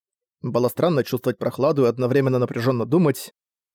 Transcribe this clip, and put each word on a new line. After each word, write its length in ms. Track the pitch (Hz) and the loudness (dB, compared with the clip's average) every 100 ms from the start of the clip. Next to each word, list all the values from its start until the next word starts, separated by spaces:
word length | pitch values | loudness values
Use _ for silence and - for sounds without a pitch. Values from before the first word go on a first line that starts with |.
| _ _ _ _ | _ _ _ _
Было 260 | 127 120 123 | -4 0 0
странно 360 | - 170 147 113 | 0 0 0 0
чувствовать 340 | 123 127 113 | -2 -4 -4
прохладу 480 | - - 139 147 120 | -4 0 0 2 0
и 20 | |
одновременно 500 | 117 127 139 135 127 | 0 0 2 2 0
напряжённо 460 | 120 123 120 123 113 | -2 -2 -2 -2 0
думать. 480 | 156 160 131 - - _ _ _ | 2 2 0 -8 -20 _ _ _